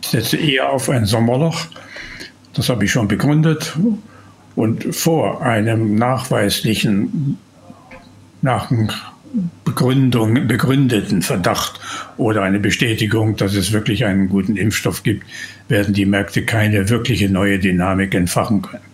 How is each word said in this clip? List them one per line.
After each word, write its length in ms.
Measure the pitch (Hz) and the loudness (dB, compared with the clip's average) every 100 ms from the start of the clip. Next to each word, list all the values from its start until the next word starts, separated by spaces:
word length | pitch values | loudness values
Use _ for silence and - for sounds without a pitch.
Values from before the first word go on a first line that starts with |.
Ich 60 | - | -4
setze 300 | 127 110 160 | -2 0 0
eher 320 | 156 131 139 | 0 0 0
auf 180 | 139 131 | 0 0
ein 160 | 135 | 0
Sommerloch, 600 | 104 113 113 127 165 160 - - - - - - - - - | 2 2 2 2 0 -2 -8 -14 -20 -18 -16 -16 -18 -20 -12
das 160 | - 123 | -4 -2
habe 160 | 120 101 | 0 0
ich 40 | |
schon 160 | 139 101 | 0 0
begründet, 680 | 101 139 151 160 156 - 147 220 208 - - - - - | 0 2 2 2 0 -4 -2 -2 -2 -8 -20 -20 -20 -12
und 400 | - 113 - - - | -2 -2 -2 -6 -2
vor 460 | - 160 101 117 | 0 2 0 -2
einem 520 | 127 117 107 113 110 104 | 0 0 2 0 0 2
nachweislichen, 1400 | 123 127 - 123 104 - 120 104 123 98 123 - 139 - - - - - - - - - - - | 0 0 -2 0 0 0 -2 0 0 0 -2 -2 -4 -4 -8 -20 -20 -20 -20 -20 -20 -20 -20 -4
nach 320 | 131 113 - 120 110 - - - - 247 175 - - | 0 0 0 0 0 -4 -12 -20 -8 -4 -4 -6 -6
Begründung, 840 | - 127 131 131 120 110 117 131 | 0 2 4 4 4 2 2 2
begründeten 720 | 120 120 135 131 107 95 92 | 2 2 4 4 2 0 0
Verdacht 580 | - 110 90 104 - - - - - - | 0 0 0 0 -4 -10 -14 -12 -10 -4
oder 280 | 123 107 | 0 0
eine 140 | 95 98 | 2 0
Bestätigung, 800 | 101 90 123 107 107 110 110 101 | 0 0 0 0 0 2 0 0
dass 180 | 101 | 0
es 200 | 101 90 | 0 0
wirklich 320 | 110 107 101 113 | 0 0 0 2
einen 240 | 95 95 | 2 2
guten 260 | 98 95 101 | 0 0 0
Impfstoff 460 | 92 - 95 87 | 0 0 -2 -2
gibt, 240 | - 104 - - - - - | -2 -4 -6 -16 -16 -12 -2
werden 240 | 104 101 | 0 2
die 140 | 101 98 | 2 2
Märkte 400 | 101 101 - - | 2 0 -2 -2
keine 420 | 110 107 104 95 | 0 2 2 2
wirkliche 400 | 120 120 101 98 | 0 0 0 2
neue 300 | 95 101 98 | 2 2 2
Dynamik 560 | 92 90 90 95 98 | 2 2 2 0 0
entfachen 480 | 98 90 - 95 104 | 0 0 0 0 0
können. 220 | - - - | -2 -12 -18